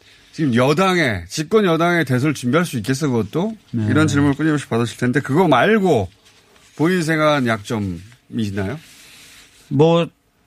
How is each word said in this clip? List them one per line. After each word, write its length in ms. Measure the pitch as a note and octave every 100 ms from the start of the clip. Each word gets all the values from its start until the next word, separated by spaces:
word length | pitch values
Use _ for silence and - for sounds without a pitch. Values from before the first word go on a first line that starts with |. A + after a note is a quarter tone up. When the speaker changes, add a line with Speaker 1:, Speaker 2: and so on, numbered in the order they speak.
| _ - _
Speaker 1:
지금 220 | - D#3
여당의, 680 | A#2 B2+ D#3 F#3+ F3+ C#3 F#2+ E2
집권 360 | - D#3 G#3+
여당의 400 | G3 D#3+ E3+ E3+
대선을 300 | C#3 B2 D3+
준비할 300 | C#3 B2 D3
수 120 | F3 B2
있겠어, 300 | G#2 C3 D3+
그것도? 480 | A#2+ G#2 - G#3+ A3 _
Speaker 2:
네. 140 | A#2 G#2+
Speaker 1:
이런 160 | C#3 D#3
질문을 300 | C#3+ C#3+ C3+
끊임없이 320 | D#3 D3 -
받으실 300 | A#2+ A#2 -
텐데 220 | B2+ C3
그거 280 | - C#3+ F#3
말고 600 | B2+ D#3+ A3 F#3+ B2+ F#2 - _ _ _ _ _ -
본인 260 | D#3+ F#3
생각한 440 | D#3 D#3+ D3+ D3 A#2+
약점이 520 | A2 G#2 A2+ G2 E2+ G#2 - _
있나요? 480 | A#2+ G#2 G2+ F#2+ D#3 - - - - - - - _ _
Speaker 2:
뭐 380 | C#3 D#3+ E3+ D#3+ _ _ _